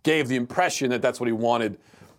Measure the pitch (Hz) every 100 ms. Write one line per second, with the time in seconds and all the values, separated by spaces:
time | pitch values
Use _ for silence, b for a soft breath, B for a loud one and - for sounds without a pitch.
0 | 156 156 127 127 120 - 175 - 131 120
1 | 123 120 120 113 117 117 107 98 b b
2 | b